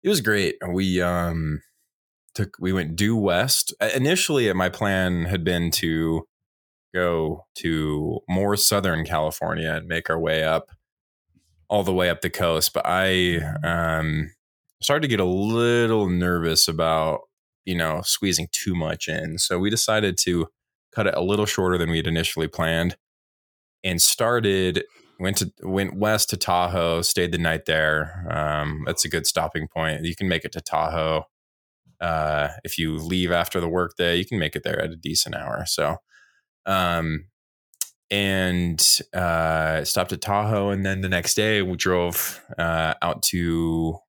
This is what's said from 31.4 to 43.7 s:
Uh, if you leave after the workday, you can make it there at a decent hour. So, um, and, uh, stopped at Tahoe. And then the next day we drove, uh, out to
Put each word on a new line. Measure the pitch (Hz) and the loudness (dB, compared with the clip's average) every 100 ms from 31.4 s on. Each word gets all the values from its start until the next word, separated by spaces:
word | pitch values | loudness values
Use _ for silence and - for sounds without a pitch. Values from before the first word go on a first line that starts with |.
| _ _ _ _ _ _ | _ _ _ _ _ _
Uh, | 85 80 76 76 73 - | -4 -2 0 0 -2 -6
if | 78 - | -10 -4
you | 80 78 | -2 -4
leave | 80 92 90 | -2 0 2
after | 87 85 92 | 2 0 -2
the | 85 | -2
workday, | 90 87 - 87 87 | -2 -2 0 2 2
you | 104 | 0
can | 110 | -2
make | 76 78 | -2 -4
it | |
there | - - | -4 -2
at | 80 | -4
a | 82 | -6
decent | 76 - - | -4 -2 -2
hour. | - 69 - 82 | -6 -6 -6 -4
So, | - 76 - _ _ _ _ _ _ - | -2 -2 -2 _ _ _ _ _ _ -2
um, | 95 90 85 82 78 85 _ _ _ _ _ - _ _ | 0 2 0 0 -4 -8 _ _ _ _ _ -14 _ _
and, | 101 98 95 92 90 87 80 - - - | 0 2 2 0 0 0 0 2 2 -2
uh, | 90 87 82 80 80 80 78 | -4 0 2 2 2 0 -2
stopped | 71 - 90 | -2 -2 -2
at | 90 | -4
Tahoe. | - 101 107 107 101 | -2 0 2 0 0
And | 98 | 0
then | 95 95 | -2 -2
the | 95 | 0
next | 90 85 | 0 0
day | - 107 107 | 0 2 2
we | 92 90 | 0 0
drove, | 95 90 87 82 - - - - | 2 2 2 -2 -6 -8 -16 -4
uh, | 85 82 80 - | 0 2 0 0
out | 85 78 | -2 -2
to | - 90 85 82 82 | -2 0 0 0 0